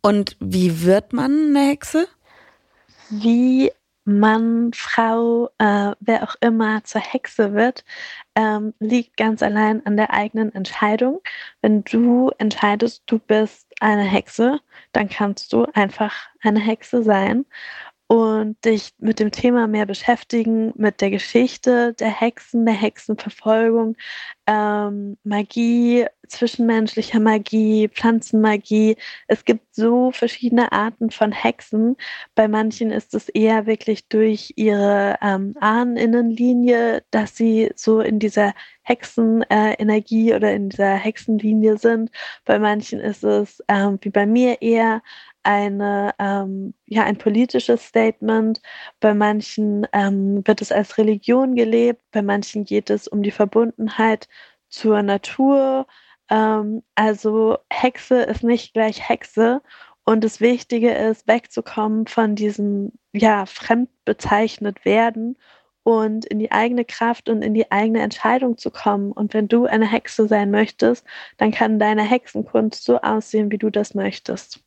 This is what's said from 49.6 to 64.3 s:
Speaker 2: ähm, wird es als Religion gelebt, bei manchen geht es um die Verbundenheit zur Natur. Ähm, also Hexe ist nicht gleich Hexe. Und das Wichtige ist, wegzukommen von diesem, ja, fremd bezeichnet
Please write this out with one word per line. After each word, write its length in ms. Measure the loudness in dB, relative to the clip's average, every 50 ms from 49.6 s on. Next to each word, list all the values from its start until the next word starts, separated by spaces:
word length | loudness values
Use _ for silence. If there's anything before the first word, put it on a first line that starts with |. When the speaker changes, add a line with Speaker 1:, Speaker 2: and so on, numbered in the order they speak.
| -2 0 0 -2 -4 -2 0
Speaker 2:
ähm, 520 | 0 0 0 0 0 0 0 -2 0 2
wird 160 | 0 0 0
es 120 | 0 -2 -2
als 240 | -2 -2 -2 0
Religion 580 | 0 2 2 0 0 _ 2 2 2 2 2 2
gelebt, 460 | 0 0 2 2 2 2 2 0 _ _ _
bei 100 | -4 -4
manchen 440 | -2 0 -2 -2 -4 -6 -8 -8 -6
geht 240 | -2 -4 -4 -2 -2
es 180 | -4 -4 -4
um 160 | -6 -4 -2 -2
die 80 | -2
Verbundenheit 960 | 0 0 -2 0 2 0 0 0 -2 -6 -8 -6 -2 0 0 0 0 -2 -6 _ _ -20 -20 _ _ _ _
zur 340 | _ -18 -4 0 2 2 2 2
Natur. 840 | 0 -2 -2 -4 -8 -2 0 2 4 4 4 2 0 -2 -2 -4 _ _ _ _ _ -20 _ _ _
Ähm, 540 | 0 2 2 2 0 -2 -2 -4 -6 -8 _ _ _
also 640 | 0 0 0 0 0 -2 -2 0 2 2 2 0 -2 _ _
Hexe 520 | -4 -2 -2 -2 -2 -4 -2 0 2 2 2
ist 200 | 0 -4 -2 0
nicht 300 | 0 0 0 -2 -6 _
gleich 340 | -2 0 0 -2 -6 -4
Hexe. 540 | -4 -4 -4 -4 -8 _ 0 2 2 2 -2 _ _ -20 -20 -20 -20 _ _ _
Und 220 | 0 2 2 0
das 160 | -2 -2 0
Wichtige 500 | 2 2 2 0 -2 _ -2 0 2 2
ist, 360 | 0 2 0 -2 -2 _ _ 0
wegzukommen 800 | 0 0 0 -6 -10 -10 -10 -6 -6 -4 -2 -2 -2 -2 -4
von 280 | -2 -2 0 0 0 0
diesem, 560 | -2 -2 -4 -2 -2 -4 -2 -2 -4 -6 -8 _ _ _ _ -4
ja, 320 | 2 2 2 2 2 -2
fremd 440 | -8 -12 -16 -2 0 0 0 0 -4 _ _ _
bezeichnet 800 | -6 -6 -4 -2 0